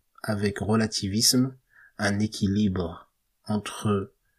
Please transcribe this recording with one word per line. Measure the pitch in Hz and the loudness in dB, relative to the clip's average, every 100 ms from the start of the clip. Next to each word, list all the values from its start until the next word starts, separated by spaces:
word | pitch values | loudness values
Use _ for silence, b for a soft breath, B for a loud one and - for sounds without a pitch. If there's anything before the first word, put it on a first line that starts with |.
| _ _ | _ _
avec | - 104 101 98 | -4 0 -2 -2
relativisme | 98 113 110 - 98 104 - 127 131 - b b b - | 0 2 2 -2 -2 2 4 4 2 -4 b b b -4
un | 101 101 | 0 0
équilibre | 107 - 101 101 104 92 85 85 - _ _ _ - | -2 0 0 2 2 0 -4 -8 -18 _ _ _ -4
entre | 104 - - 110 101 98 _ _ | -4 -4 -4 0 0 -2 _ _